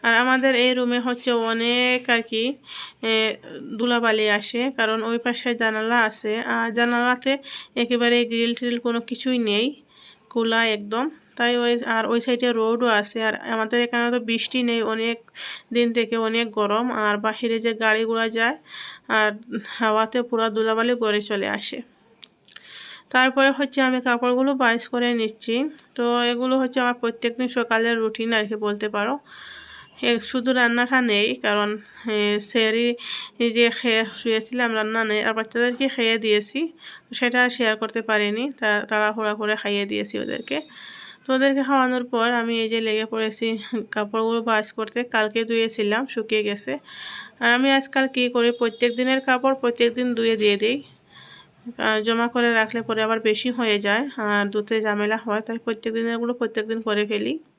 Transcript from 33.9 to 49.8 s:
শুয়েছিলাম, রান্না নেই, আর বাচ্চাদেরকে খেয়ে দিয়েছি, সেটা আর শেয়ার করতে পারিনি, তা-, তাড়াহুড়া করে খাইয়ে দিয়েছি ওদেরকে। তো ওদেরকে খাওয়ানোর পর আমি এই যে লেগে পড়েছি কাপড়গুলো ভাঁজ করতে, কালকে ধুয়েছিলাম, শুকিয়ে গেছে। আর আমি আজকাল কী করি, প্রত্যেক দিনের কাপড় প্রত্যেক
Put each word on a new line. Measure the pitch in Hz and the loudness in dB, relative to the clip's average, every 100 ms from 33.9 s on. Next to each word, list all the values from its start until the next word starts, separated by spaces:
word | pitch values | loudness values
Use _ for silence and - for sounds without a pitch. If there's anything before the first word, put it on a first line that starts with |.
| 220 220 | 2 0
শুয়েছিলাম, | - 233 220 220 247 240 | -4 -2 -2 -2 -2 0
রান্না | 220 214 226 | 0 -2 -2
নেই, | 220 214 | 0 0
আর | 214 | 0
বাচ্চাদেরকে | 220 220 233 240 247 269 | -2 -4 0 0 0 -2
খেয়ে | 262 226 226 | 0 0 2
দিয়েছি, | 220 208 208 269 330 - - - _ | 2 2 0 -4 -4 -6 -20 -20 _
সেটা | 240 247 247 | -2 0 4
আর | 247 | 2
শেয়ার | 247 233 214 | 4 0 0
করতে | 220 226 | -4 -4
পারিনি, | 220 214 208 214 269 262 | 0 0 2 -2 -4 -2
তা-, | 220 208 208 | 0 0 0
তাড়াহুড়া | 214 214 214 214 | 0 0 0 -4
করে | 214 214 214 | -2 -2 -2
খাইয়ে | 208 202 202 | -2 -2 -2
দিয়েছি | 208 208 208 | -4 -4 -6
ওদেরকে। | - - - 294 311 - - - - - | -6 -8 -6 -6 -8 -20 -20 -20 -20 -18
তো | - | -2
ওদেরকে | 262 277 269 | 2 4 2
খাওয়ানোর | 269 277 254 254 247 | 2 2 2 0 -2
পর | 240 233 | 0 2
আমি | 240 233 233 | 0 0 -2
এই | 226 | 0
যে | 226 | 0
লেগে | 226 214 220 | 0 -2 -2
পড়েছি | 220 220 214 226 220 - 233 214 | -2 -4 -2 -2 -2 -4 -6 -4
কাপড়গুলো | - 208 220 226 233 | -4 -2 -2 0 0
ভাঁজ | 226 220 214 | 0 0 0
করতে, | - 214 240 | -6 -6 -4
কালকে | 240 226 214 214 | -2 0 0 -2
ধুয়েছিলাম, | 226 226 226 220 208 220 262 | 0 0 0 0 0 0 -2
শুকিয়ে | - 220 214 | -6 -2 0
গেছে। | 208 202 226 285 - - - - - _ | 0 -4 -6 -8 -10 -18 -16 -16 -18 _
আর | 233 | 2
আমি | 240 269 | 4 4
আজকাল | 269 269 269 262 | 2 2 0 0
কী | 262 247 | 0 0
করি, | 247 233 240 | 2 2 2
প্রত্যেক | 233 226 240 233 | -2 0 -2 0
দিনের | 254 269 | 0 0
কাপড় | 269 254 269 269 | 2 2 2 2
প্রত্যেক | 240 240 | 0 2